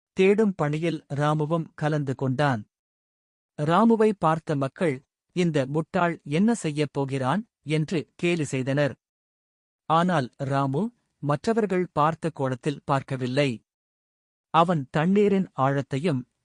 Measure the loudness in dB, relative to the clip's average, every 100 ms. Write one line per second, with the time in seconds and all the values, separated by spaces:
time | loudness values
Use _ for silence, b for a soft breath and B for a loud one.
0 | _ 2 4 4 2 0 -2 0 -2 -4
1 | -6 -2 0 0 0 -2 -4 -4 -2 -2
2 | -2 -4 -2 0 0 0 -6 _ _ _
3 | _ _ _ _ _ -6 0 4 4 4
4 | 2 2 0 0 -2 -4 -4 -2 -2 -2
5 | _ _ _ -2 0 0 -2 -4 -2 -2
6 | -2 -2 -4 0 2 0 -2 -2 -4 -2
7 | -4 -2 -2 -2 -4 _ -4 -2 -2 -4
8 | -6 -4 -2 -2 -2 -4 -2 0 0 -4
9 | _ _ _ _ _ _ _ _ -2 0
10 | 2 0 -2 -6 -4 -2 0 -2 -4 -8
11 | _ _ -4 -2 0 0 0 -2 -2 0
12 | 0 0 -6 -4 -4 -4 -6 -6 -2 -4
13 | -2 -6 -4 0 0 -2 _ _ _ _
14 | _ _ _ _ _ 2 2 0 -2 -2
15 | 2 4 4 2 -2 0 0 0 -2 -4
16 | -2 -2 -4 _